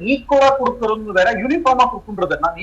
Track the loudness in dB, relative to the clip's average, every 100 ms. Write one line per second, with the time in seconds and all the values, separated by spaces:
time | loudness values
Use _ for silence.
0 | -4 -4 2 4 4 2 -2 -2 -4 -4
1 | -2 0 2 0 -2 0 2 2 2 0
2 | -10 -6 -4 -2 -2 -4